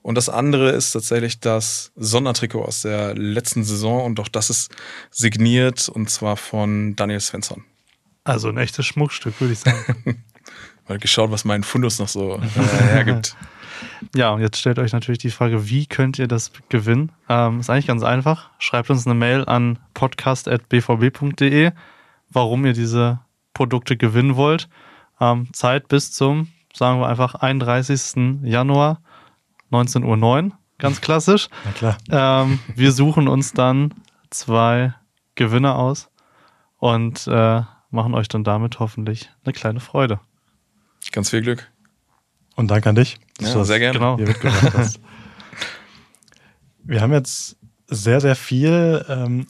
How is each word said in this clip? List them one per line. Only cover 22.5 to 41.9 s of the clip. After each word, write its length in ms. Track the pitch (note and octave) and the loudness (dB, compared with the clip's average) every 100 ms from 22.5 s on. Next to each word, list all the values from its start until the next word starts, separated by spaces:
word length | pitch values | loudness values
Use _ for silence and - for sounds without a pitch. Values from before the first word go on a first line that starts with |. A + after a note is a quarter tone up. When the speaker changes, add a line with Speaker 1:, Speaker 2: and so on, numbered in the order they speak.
| A#2+ C3+ | 2 0
Speaker 2:
ihr 80 | |
diese 460 | A#2 A#2 A#2 A#2+ A#2+ _ _ _ | 0 0 2 2 0 _ _ _
Produkte 420 | - B2+ B2+ - A#2+ | -4 -2 -2 -2 0
gewinnen 400 | A#2 A2+ C3 B2+ | 2 2 2 4
wollt. 320 | C#3+ D#3+ - _ - - _ _ | 2 2 -2 _ -20 -20 _ _
Ähm, 300 | A#2+ A#2+ B2 | 0 0 -2
Zeit 340 | - B2 C3+ - | -2 0 0 2
bis 240 | C#3+ - | 0 0
zum, 360 | - C#3 D3 D#3+ _ _ | -2 0 0 -4 _ _
sagen 260 | - B2+ B2+ | -2 0 2
wir 80 | B2 | 0
einfach, 260 | A#2+ B2 | 0 -2
einunddreißigsten 1080 | - C3 C3+ A#2+ B2 B2+ C3+ - - B2 C#3 | 0 -2 0 0 0 0 -2 -2 -2 -2 -2
Januar, 560 | C3 A#2 C3 C#3 D3 D#3+ _ - _ _ _ _ _ | 0 0 2 4 2 0 _ -20 _ _ _ _ _
neunzehn 340 | A#2+ A#2+ B2+ | 0 2 0
Uhr 140 | A#2+ A2 | 0 2
neun, 340 | A2+ C3 F#3 - _ _ | 4 2 0 -6 _ _
ganz 220 | C#3 C#3 | -2 -2
klassisch. 480 | - D#3+ D3+ G#3 - - | 0 0 2 2 0 -10
Speaker 3:
Na 60 | G#2+ | -10
klar. 240 | G2+ A2+ G#2 - | -4 -2 -2 -2
Speaker 2:
Ähm, 480 | D3 C3+ C3 C3 C3+ - A2+ | 0 4 4 2 0 -4 2
wir 160 | C3+ | 4
suchen 360 | C3 C#3+ D#3 C#3 | 6 4 4 2
uns 260 | C3+ C3+ | 2 0
dann 400 | B2+ B2+ C3 D3 - _ _ _ | 0 2 4 0 -2 _ _ _
zwei 640 | - - A2+ A#2 A#2+ B2+ B2 _ _ _ | -12 0 2 4 2 0 -4 _ _ _
Gewinner 420 | - A#2+ A#2 C#3 C3 | -2 2 2 2 2
aus 340 | B2+ C#3+ - _ _ _ _ _ _ _ | 0 -2 -8 _ _ _ _ _ _ _
und, 500 | B2 A#2 A#2 A#2+ - | 0 2 0 -6 -2
äh, 360 | B2 A2+ A2+ A2+ _ _ | 2 4 2 -2 _ _
machen 240 | A#2 A2+ | -4 -2
euch 140 | A#2 G#2+ | -2 -2
dann 160 | A2 | -2
damit 360 | G#2+ G#2 A2+ A#2 | 0 0 -2 -4
hoffentlich 500 | A2 G#2+ G#2+ A2 - _ | -6 -4 -6 -6 -10 _
eine 100 | - | -8
kleine 260 | B2 A#2 A2 | -6 -4 -6
Freude. 400 | - - C3 G#2 _ _ _ _ _ _ _ _ - | -6 -2 0 -2 _ _ _ _ _ _ _ _ -10
Speaker 1:
Ganz 180 | - G2+ | -6 -2
viel 120 | A#2 | -2
Glück. 280 | A2+ A#2+ - _ _ | -2 -4 -8 _ _